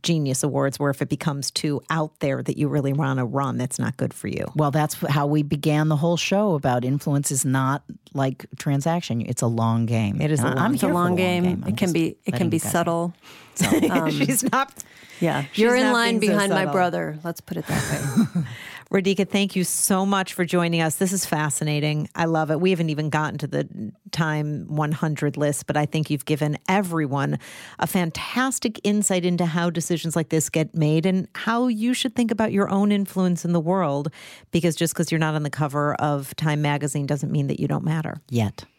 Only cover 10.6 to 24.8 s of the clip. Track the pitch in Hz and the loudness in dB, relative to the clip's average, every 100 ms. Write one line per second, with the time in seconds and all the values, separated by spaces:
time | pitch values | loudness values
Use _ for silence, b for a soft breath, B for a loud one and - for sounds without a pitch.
10.6 | 190 277 190 175 175 180 185 180 180 180 | 0 2 2 2 2 2 2 2 0 0
11.6 | 185 214 185 165 160 - - 123 175 160 | -2 0 0 2 0 -4 -6 -2 0 0
12.6 | 202 175 170 165 170 - B B B - | 0 0 0 0 -2 -6 B B B -2
13.6 | 175 311 - 233 320 151 277 269 254 254 | 2 4 4 2 0 0 2 0 0 0
14.6 | 269 - B B B B 165 139 139 - | -2 -6 B B B B 0 0 -4 2
15.6 | 226 247 254 240 233 226 214 208 196 185 | 4 6 4 4 2 2 2 2 2 2
16.6 | 185 165 180 175 160 156 170 170 - 165 | 2 2 2 0 -4 -6 -8 -10 -8 -8
17.6 | - 160 135 147 143 131 196 180 135 B | -4 -2 -2 -4 -2 0 0 -2 -4 B
18.6 | B B - 196 190 190 190 202 196 185 | B B -2 0 2 0 2 2 0 0
19.6 | 175 - - 190 196 196 185 - 180 180 | -2 -2 2 2 2 0 0 -2 0 2
20.6 | 170 170 160 - 185 190 - 151 151 - | 2 2 0 0 0 0 -2 0 0 -2
21.6 | 151 147 151 151 151 - 165 160 156 156 | 0 0 0 0 -4 -2 0 2 2 2
22.6 | 185 180 165 147 151 151 151 98 139 143 | 2 2 0 0 0 0 -2 -4 -4 -4
23.6 | 147 185 208 - 196 - 160 151 151 151 | -4 -8 -10 -12 -10 -2 0 0 -2 -4
24.6 | - 151 | -4 -2